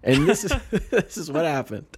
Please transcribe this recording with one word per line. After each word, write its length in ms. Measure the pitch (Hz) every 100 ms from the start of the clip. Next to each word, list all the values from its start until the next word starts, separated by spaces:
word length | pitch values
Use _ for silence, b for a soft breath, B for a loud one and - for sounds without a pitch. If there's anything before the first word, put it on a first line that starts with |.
And 220 | - 135 156
this 180 | 220 196
is, 80 | 269
<laughs> 280 | - 214 -
this 280 | 240 - -
is 120 | 147
what 120 | 143
happened. 420 | 165 139 120 107 -